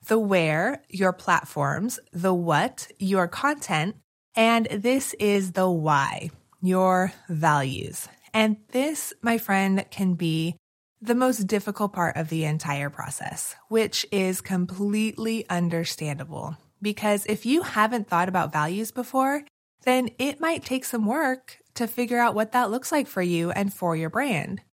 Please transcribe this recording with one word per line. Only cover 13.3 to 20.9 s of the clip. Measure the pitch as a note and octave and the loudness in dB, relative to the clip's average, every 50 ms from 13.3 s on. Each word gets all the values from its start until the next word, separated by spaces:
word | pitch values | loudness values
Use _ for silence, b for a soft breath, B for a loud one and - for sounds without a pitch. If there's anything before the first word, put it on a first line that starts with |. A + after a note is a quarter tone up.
| - - - - - - _ _ | -8 -8 -8 -10 -10 -14 _ _
which | A3 A3+ A3 G#3 - - - - - | 2 2 2 2 0 -4 -4 -2 0
is | G3+ F#3+ F#3 F#3 F#3 | 0 2 2 0 -2
completely | - - G3 F3+ F3+ F3+ F#3 F#3 G3+ G3+ G3+ G#3+ A3 A3 G#3 - A3 A3+ A3+ A3+ - - | -4 -2 0 0 0 -2 -2 -4 -2 -2 0 0 0 -2 -2 -4 -4 -2 -2 -4 -4 -2
understandable. | F3+ F3 F3 F3 E3 E3 E3 D#3+ - - D#3 D3+ C#3+ C#3+ C#3 D3+ D3+ C#3 - - D#3+ - _ _ _ _ G3 | -2 0 0 0 0 -2 -2 -4 -6 -6 -4 -6 -6 -6 -8 -12 -10 -10 -10 -10 -12 -12 _ _ _ _ -4
Because | G#3 G#3 - - G#3+ G#3 G3+ G3+ | -4 -4 -2 0 0 0 0 0
if | - G#3+ G3+ - | -2 -4 -2 0
you | A3 C4+ E4 F4+ | 2 2 2 2
haven't | - - A3 G#3+ A3 A#3+ A#3+ G#3 - | 0 0 2 2 2 2 -2 -2 0
thought | - E3+ F3 F#3 | 2 2 2 2
about | F#3 F#3 D#3+ D3+ D3+ | 2 0 0 0 0
values | D#3 D3+ D#3 F3 G3+ A3+ A3 | 0 0 0 -2 -4 -6 -6
before, | - - B3 A#3+ - C4 C4 C4+ C#4 D4 D4 - _ _ _ _ _ _ _ | -6 -8 -8 -2 0 0 2 2 0 -2 -6 -10 _ _ _ _ _ _ _
then | B3 B3 B3+ B3+ A#3 - _ | 2 2 2 2 -2 -2 _
it | B3+ C#4+ C#4 - | -2 -2 -2 -2
might | D#4+ D#4+ E4 D4+ - | 0 0 0 -2 -2
take | - B3+ C4 C4 | -4 -4 -4 -4
some | - | -4